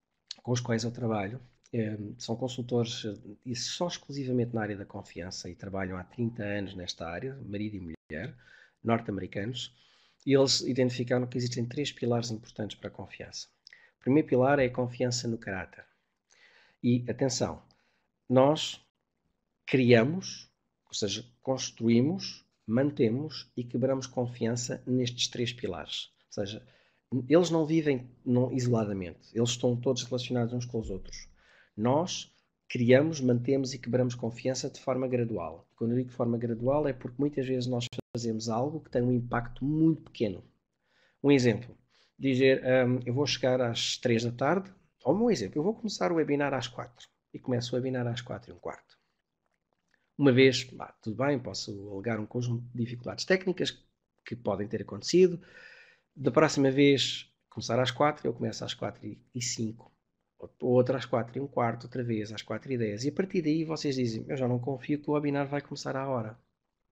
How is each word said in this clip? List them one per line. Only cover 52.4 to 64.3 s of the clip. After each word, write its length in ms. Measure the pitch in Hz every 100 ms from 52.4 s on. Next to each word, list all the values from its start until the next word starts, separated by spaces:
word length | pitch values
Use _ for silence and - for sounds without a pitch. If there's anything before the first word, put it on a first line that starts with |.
| 120 117 -
de 120 | 123
dificuldades 400 | 120 120 - -
técnicas 520 | - 185 185 170 143 - _ _ _ _
que 120 | - 120
podem 320 | 110 95 104
ter 140 | 104
acontecido. 580 | 101 98 - 175 185 170 - - - - - _ _
Da 160 | - 135
próxima 400 | 151 156 151 135
vez, 580 | 135 143 135 - - - _ _
começar 300 | - - 120
às 100 | 123
quatro, 360 | - 147 151 135
eu 60 |
começo 300 | 120 117 -
às 100 | 113
quatro 300 | - 104 - 110
e, 120 | 104 _
e 80 | 123
cinco. 480 | 120 - 110 113 - _ _ _ _ -
Ou, 120 | - -
outra 380 | 127 123 127 131
às 80 | -
quatro 300 | 120 113 131
e 20 |
um 80 | 139
quarto, 360 | 127 117 117
outra 200 | 117 135
vez 260 | 120 110 104
às 120 | 107
quatro 280 | - 110 135
e 60 | 123
dez. 260 | 110 104
E 40 | 143
a 40 |
partir 300 | - 190 190
daí 220 | 151 160
vocês 320 | 160 156 147 131
dizem, 280 | 120 110
"Eu 80 | -